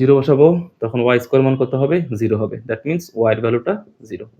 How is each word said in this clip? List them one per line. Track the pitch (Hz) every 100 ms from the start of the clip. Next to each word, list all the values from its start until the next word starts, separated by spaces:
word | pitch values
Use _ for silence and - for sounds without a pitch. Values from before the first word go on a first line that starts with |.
জিরো | 131 139
বসাবো, | 135 139 156 175 170 _
তখন | 113 123 120
ওয়াই | 123 120
স্কয়ার | 135 131
মান | 131
কত | 131 131
হবে? | 139 175 143 107
জিরো | 110 110
হবে। | 107 110 113
That | 113 143
means | 170 - 110
ওয়াই | 113 107
এর |
ভ্যালুটা | 113 120 143 208 - _ 113
জিরো, | 92 - _